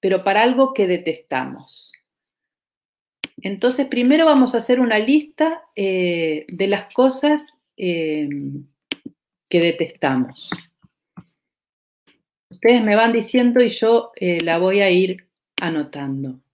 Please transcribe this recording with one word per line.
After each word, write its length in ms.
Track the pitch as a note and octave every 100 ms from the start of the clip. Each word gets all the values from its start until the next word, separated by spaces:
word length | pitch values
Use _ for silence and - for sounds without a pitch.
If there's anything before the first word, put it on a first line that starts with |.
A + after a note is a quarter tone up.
pero 220 | F#3+ F#3
para 200 | F#3+ G3
algo 320 | A#3+ B3+ C4
que 120 | C4 F#3+
detestamos. 1040 | F3+ E3+ D#3+ _ C3 C3 C3 - - - _ _ _ _ _ _ _ _ _ _ _ _ _ - -
Entonces, 460 | F#3+ G3 A#3+ B3+ C4+
primero 400 | A#3+ B3 D4+ D#4+
vamos 280 | C#4+ A#3+
a 40 | A#3
hacer 220 | - B3+
una 180 | B3 G#3+
lista, 640 | A3 D4+ D4+ - D#4+ E4 -
eh, 720 | - G3 F#3 F3+ E3+ E3 D3+ -
de 180 | F3 G3
las 240 | G3 -
cosas, 680 | - C4 C4 D4 D4+ - - _ _
eh, 500 | F#3 E3+ D#3+ D3+ D3 C#3+ C#3 C#3+ C#3 _ _ - - _ _ _ _
que 120 | F3
detestamos. 920 | E3+ E3 D#3+ - D3 C3 B2 - - - - _ _ _ _ - - _ _ _ _ _ _ _ _ _ _ _ _ -
Ustedes 260 | A3+ A#3+
me 140 | G#3+ G#3
van 160 | A3+
diciendo 500 | A#3 A3+ B3+ B3 A#3+
y 60 | A#3+
yo, 440 | A#3+ A3 A#3 A3+ -
eh, 240 | F3+ E3+
la 180 | E3+ E3
voy 220 | F#3 G3
a 100 | G3
ir 380 | F3+ F#3 F3+ _ _ _ -
anotando. 800 | E3+ D#3+ C#3+ C#3+ C#3 C3+ C3+ C3 _